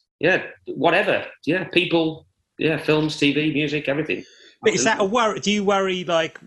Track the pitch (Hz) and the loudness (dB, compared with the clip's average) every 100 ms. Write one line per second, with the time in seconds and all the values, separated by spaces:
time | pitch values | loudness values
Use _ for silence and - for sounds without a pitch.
0 | _ - 160 180 - - - 175 160 170 | _ -2 0 0 -2 -16 -12 0 2 4
1 | 202 110 - - - 180 170 180 180 170 | 2 0 -4 -10 -4 -2 0 0 2 0
2 | 160 151 _ _ _ - 151 151 - 156 | 0 -4 _ _ _ -4 -2 -2 0 2
3 | 151 151 143 139 151 151 151 147 143 139 | 2 0 0 2 0 -2 -2 -4 -4 -4
4 | - - - - - _ 214 185 131 214 | -2 -6 -8 -20 -20 _ 0 2 0 0
5 | 196 240 220 180 196 208 196 196 190 185 | 0 2 0 0 0 0 2 2 0 -4
6 | 180 165 160 - | -2 0 -2 -6